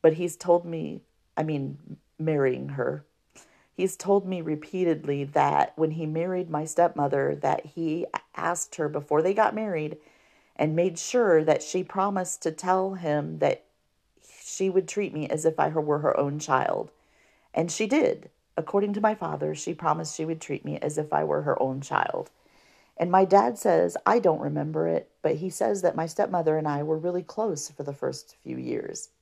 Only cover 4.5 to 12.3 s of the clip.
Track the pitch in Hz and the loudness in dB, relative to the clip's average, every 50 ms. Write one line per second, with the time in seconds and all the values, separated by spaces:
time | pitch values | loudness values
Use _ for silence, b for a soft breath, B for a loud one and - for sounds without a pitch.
4.5 | 151 147 151 - - 185 180 170 160 156 151 147 143 143 143 139 147 151 143 143 | -4 -4 -6 -8 -2 0 2 2 2 0 0 -4 -2 -2 -2 -2 2 2 4 4
5.5 | 147 147 139 - - - 160 160 156 160 165 156 156 160 170 185 185 180 185 165 | 4 4 2 2 2 0 0 0 0 -2 -4 -4 -2 -2 -2 -2 -2 -4 -4 -4
6.5 | 156 151 156 156 - - 170 170 - - 143 139 139 139 139 139 147 147 143 143 | -4 -6 -4 -2 2 2 2 2 4 0 -2 0 2 0 0 0 -2 -2 0 -2
7.5 | 147 - - 156 _ - 165 160 151 170 - - - - - _ _ - - 170 | -2 -2 -4 -10 _ -6 -4 -2 -2 -2 -4 -6 -8 -10 -10 _ _ -6 -4 -4
8.5 | 175 175 - - - - 156 147 151 151 143 - 151 151 160 185 202 214 220 214 | -2 -2 -6 -10 -6 -4 -4 -2 -2 -4 -2 2 2 4 4 4 4 4 4 4
9.5 | 214 214 220 208 180 160 151 151 160 b b b b b b b b b b b | 4 0 -4 -4 -2 -4 -4 -4 -8 b b b b b b b b b b b
10.5 | b - 151 156 156 165 175 185 170 165 - - - 247 233 202 170 160 156 160 | b 0 0 2 2 2 2 2 0 -4 -8 0 2 2 6 6 6 6 6 6
11.5 | 151 135 - - - 180 185 180 - 190 190 202 202 190 185 170 | 2 2 2 -4 -4 -4 -4 -4 -2 -2 0 0 0 -2 -4 -4